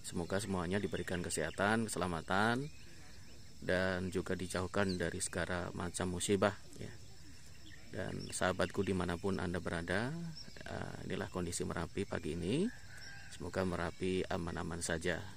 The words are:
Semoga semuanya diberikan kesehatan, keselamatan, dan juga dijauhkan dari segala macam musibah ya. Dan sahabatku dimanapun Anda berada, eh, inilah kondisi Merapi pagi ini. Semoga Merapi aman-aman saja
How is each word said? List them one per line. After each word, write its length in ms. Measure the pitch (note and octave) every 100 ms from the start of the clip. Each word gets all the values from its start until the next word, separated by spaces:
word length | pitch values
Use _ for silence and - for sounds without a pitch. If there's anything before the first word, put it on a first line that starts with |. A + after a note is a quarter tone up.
Semoga 320 | - F#2+ E2+ F#2+
semuanya 400 | G2+ F#2+ E2+ G2
diberikan 460 | G2 F2 F2 F2+
kesehatan, 640 | F2+ - D#2 - G2+ A2+ A2+
keselamatan, 800 | - F2+ E2 - F#2+ A2 A#2+ D3 - - - - - - - - -
dan 480 | - F#2 F#2+ F2+ F#2
juga 240 | F#2 F2 F#2
dijauhkan 640 | F2+ F2 F#2 G2+ G2+ F2+
dari 240 | E2+ F#2
segala 480 | - F#2+ E2 F2+ F2+
macam 400 | F#2+ F#2 - F#2
musibah 400 | F2+ - G2+ G2+ G2 - -
ya. 160 | - - - - - - - - - - -
Dan 380 | G#2+ G2 F#2+ F2+
sahabatku 540 | - F#2 F#2 F#2 -
dimanapun 560 | G2 F#2 F2 F2 G2+ F#2
Anda 240 | F2+ F2+
berada, 480 | F2 F2 E2+ F#2 A#2+ E3 E3+ D#3+ - - -
eh, 280 | - - - -
inilah 240 | F#2 G2
kondisi 320 | F#2 F2 F2
Merapi 400 | F2+ E2+ E2+ -
pagi 320 | G2 F#2+ D#2 E2
ini. 320 | E2+ C3 G#3+ - - - - - -
Semoga 320 | - F2 F#2+
Merapi 640 | F#2+ F2 E2+ - F#2 F#2 -
aman-aman 560 | F#2 E2+ E2 E2+ E2+
saja 400 | - E2 F2+ E2+ F#2+